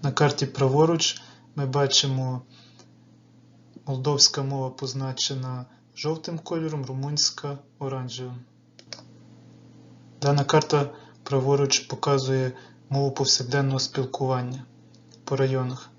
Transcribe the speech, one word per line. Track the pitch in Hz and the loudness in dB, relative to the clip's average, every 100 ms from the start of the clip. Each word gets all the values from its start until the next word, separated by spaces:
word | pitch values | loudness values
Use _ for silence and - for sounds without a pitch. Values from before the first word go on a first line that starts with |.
На | 147 | 0
карті | 131 147 - 123 | 4 2 2 -4
праворуч | - 135 135 160 165 - - - - - - | 2 2 6 6 6 0 -2 -12 -20 -14 -6
ми | 139 | -2
бачимо, | 139 139 - 139 131 131 127 - - - - - - - - _ - - - - - - | 2 4 4 2 0 -2 -4 -8 -20 -20 -20 -20 -20 -20 -20 _ -20 -20 -20 -20 -18 -8
молдовська | 131 135 147 - - | -4 0 4 4 2
мова | 135 139 131 | -4 -4 -4
позначена | 131 131 127 135 131 - 135 127 127 123 - _ - | -6 -8 -6 -6 -4 -4 -4 -6 -8 -10 -18 _ -8
жовтим | 151 160 160 165 | -4 -4 -6 -8
кольором, | - 170 160 151 127 | -4 -4 -2 -4 -6
румунська — | 131 139 147 - - 143 139 - _ | -6 -4 0 -2 -2 -8 -8 -12 _
оранжевим. | 139 131 127 120 127 123 - _ _ _ - - - - - - - - - - - - - - | -6 -6 -8 -8 -10 -12 -16 _ _ _ -18 -18 -18 -20 -20 -20 -20 -20 -20 -20 -20 -20 -20 -4
Дана | 139 143 | 2 2
карта | 139 160 151 147 139 - - - | 6 4 4 2 2 -4 -20 -20
праворуч | - 139 131 143 139 - | -2 0 4 4 4 0
показує | - 135 - 139 131 131 131 127 - - - | -2 -4 0 2 2 0 0 -4 -16 -20 -4
мову | 139 139 | 0 0
повсякденного | 135 135 - 123 139 135 135 | 0 0 0 2 0 2 0
спілкування | - - 127 - 131 131 123 131 127 - - - - - | -2 -4 -4 -2 -2 -2 -2 -8 -14 -20 -20 -20 -20 -18
по | - 135 | -6 2
районах. | 135 135 127 131 - | 2 2 -2 -6 -12